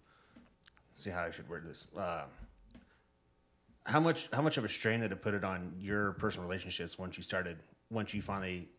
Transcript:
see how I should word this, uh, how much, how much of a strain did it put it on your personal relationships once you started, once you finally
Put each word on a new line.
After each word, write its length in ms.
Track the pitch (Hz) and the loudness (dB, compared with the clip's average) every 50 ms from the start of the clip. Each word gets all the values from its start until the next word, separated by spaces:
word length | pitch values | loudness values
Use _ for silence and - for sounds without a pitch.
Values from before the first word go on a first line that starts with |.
| - - - - - - - - - - _ _ - - _ - _ _ - | -20 -20 -20 -20 -20 -20 -20 -20 -20 -20 _ _ -20 -20 _ -20 _ _ -12
see 160 | - - 101 | -8 -6 -4
how 140 | 87 87 85 | -2 0 0
I 80 | 85 | -2
should 160 | - - - - | -2 -6 -8 -6
word 200 | 85 80 80 85 | -6 -6 -6 -8
this, 200 | - - - - - 95 | -10 -10 -10 -8 -6 -4
uh, 240 | 95 87 82 80 71 67 - - - - - - - - - - - - - _ _ _ _ _ _ _ _ _ _ _ _ _ _ _ - - - | -2 -2 -2 -2 -4 -8 -12 -16 -16 -18 -18 -20 -20 -20 -20 -20 -20 -20 -20 _ _ _ _ _ _ _ _ _ _ _ _ _ _ _ -18 -8 0
how 140 | - 120 156 | 6 6 8
much, 300 | 160 165 156 - - - | 8 8 6 4 0 -2
how 80 | - 131 | 2 4
much 160 | 156 156 - | 4 4 4
of 80 | 139 110 | 2 0
a 40 | 101 | 0
strain 320 | - - - 110 113 117 | 0 2 2 4 4 4
did 100 | 113 101 | 2 0
it 100 | 95 - | -2 0
put 140 | - 107 101 | 0 0 2
it 80 | 98 | 2
on 300 | 95 95 92 90 90 90 87 | 0 0 -2 -2 -4 -6 -6
your 360 | 92 98 98 104 104 104 98 | -6 -2 0 2 2 2 2
personal 360 | 90 - 113 107 - 92 90 87 | 0 2 0 0 0 0 -2 -2
relationships 480 | 95 95 95 90 - - 87 82 - | -2 -2 -2 -4 -4 -4 -4 -6 -6
once 220 | - 92 90 82 - | -6 -6 -6 -6 -8
you 60 | 90 | -4
started, 340 | - 101 92 85 87 82 80 - - - _ _ - | -2 0 0 0 -2 -4 -10 -12 -20 -20 _ _ -4
once 240 | 113 110 104 - - | -2 -2 -2 0 -2
you 80 | 104 | -2
finally 460 | 92 - 98 98 95 92 90 90 85 - - | -2 0 -2 0 0 -2 -2 -4 -6 -10 -16